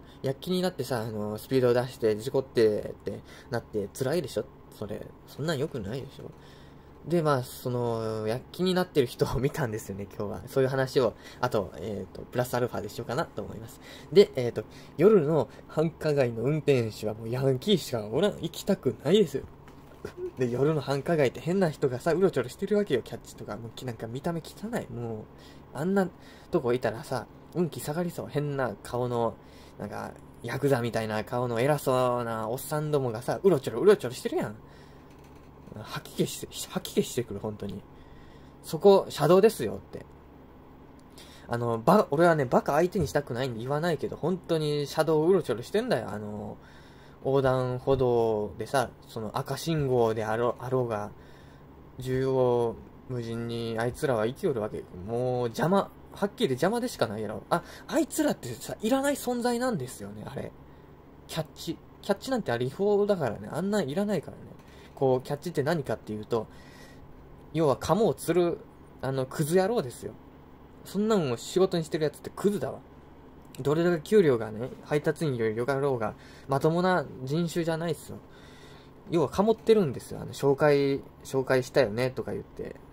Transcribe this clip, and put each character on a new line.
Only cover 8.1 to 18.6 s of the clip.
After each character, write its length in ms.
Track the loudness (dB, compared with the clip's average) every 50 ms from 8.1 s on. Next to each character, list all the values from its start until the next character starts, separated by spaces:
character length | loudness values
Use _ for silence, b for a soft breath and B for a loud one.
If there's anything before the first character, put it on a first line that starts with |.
| -4 -4 -4
躍 160 | -4 -4 -4 -6 -10
起 120 | -6 -2 -2
に 100 | 0 2
な 80 | 0 0
っ 60 | 2
て 120 | 2 2
る 60 | 2
人 200 | 2 2 0 0
を 120 | 0 0 0
見 120 | 0 -2
た 140 | -2 -2 -4
ん 60 | -4
で 80 | -4 -6
す 120 | -8 -8
よ 60 | -10
ね、 120 | -10 -10 -10
今 180 | -8 -8 -8
日 40 | -6 -8
は。 100 | -10 -10 -2
そ 120 | 0 2
う 40 | 2
い 20 |
う 20 | 2
話 300 | 2 0 0 0 2 2
を、 160 | 2 2 2 B B B B B
あ 80 | -2 0
と、 240 | 0 0 -2 -2 -6
え 280 | -10 -8 -8 -8 -8 -8 -10
ー 60 | -12
と、 60 | -14 -12
プ 140 | -6 -4
ラ 80 | -4 -2
ス 80 | 0 0
ア 40 | 0
ル 80 | 0
フ 80 | -2 -2
ァ 60 | -4
で 80 | -8 -8
し 100 | -8 -10
よ 60 | -8
う 20 |
か 80 | -6 -4
な 120 | -4 -4
と 160 | -4 -6 -10 -10
思 120 | -10 -10
い 60 | -12
ま 80 | -14 -14
す。 120 | -16 -18 B B B B B B 6
で、 200 | 6 6 6 4
え 140 | -2 -2 -2
ー 20 |
と、 140 | -2 -4 -6 -8 B B B B B
夜 240 | 4 6 8 8 8
の 280 | 6 4 2 2 2 0 B B B B
繁 220 | 0 0 0 0
華 240 | 0 -2 -2 0 2
街 180 | 2 2 2 0
の 100 | -2 -2
運 140 | 0 0
転 340 | 0 2 2 4 4 2 0
手 160 | -4 -6 -6
は 80 | -6 -6
も 120 | -6 -6
う 20 | -6
ヤ 140 | -2 0 2
ン 180 | 2 0 2
キ 140 | 2 2 2
ー 20 |
し 160 | 2 2 0 -4
か 120 | -4 -4 -2
お 120 | 0 2
ら 100 | 2 0
ん。 20 | 0 -2
行 100 | -6 -8
き 140 | -8 -4